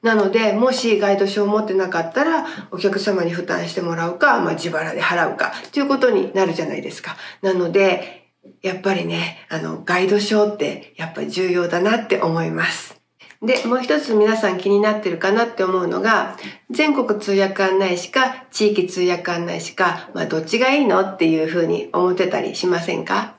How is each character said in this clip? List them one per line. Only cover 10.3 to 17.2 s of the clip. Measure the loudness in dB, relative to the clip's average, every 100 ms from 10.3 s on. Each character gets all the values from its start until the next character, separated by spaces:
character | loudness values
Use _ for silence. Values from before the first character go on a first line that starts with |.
| 2 2
っ | 0
て | -4 -4 -14 -12
や | -12
っ |
ぱ | -8
り | -8
重 | -2 0
要 | 0 0
だ | 0
な | 2 0
っ | 0
て | 0
思 | 0 0
い | -2
ま | -2 -4
す。 | -4 -10 -18 _ _ -20 -8
で、 | 0 0 0
も | -2
う |
一 | 0 -2
つ | 2 4
皆 | 4 4
さ | 0
ん | 0
気 | 2
に | 4
な | 4 0
っ |
て | -2
る | -2
か | 0
な | 2 0
っ |
て | 0
思 | 0 0
う | 0
の | -2
が、 | 2 2 0 -8 -16 -18 _
全 | 0 2
国 | 2 0 -2